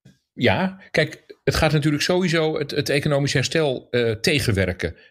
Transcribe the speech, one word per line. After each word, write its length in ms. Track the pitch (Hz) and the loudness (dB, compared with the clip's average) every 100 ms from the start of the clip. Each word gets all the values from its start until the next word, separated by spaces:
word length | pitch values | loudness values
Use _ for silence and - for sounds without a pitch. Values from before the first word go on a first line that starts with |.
| - _ _ | -20 _ _
Ja, 480 | - 113 107 190 - - | -2 0 2 -2 -4 -6
kijk, 340 | - 151 - - - | -2 -2 -4 -20 -8
het 100 | - | -2
gaat 180 | - 156 | 0 2
natuurlijk 300 | 151 151 143 | 2 0 0
sowieso 560 | - 180 185 165 156 156 | 0 2 2 2 0 -2
het, 120 | 143 | -4
het 180 | 147 139 | -4 -2
economisch 440 | 143 156 143 143 | 0 0 0 0
herstel, 540 | 139 123 160 151 123 - | 0 0 0 0 -2 -2
eh, 200 | 123 117 | 0 0
tegenwerken. 840 | 107 - 147 113 95 90 92 82 - - | 0 0 0 2 0 0 -2 -6 -8 -6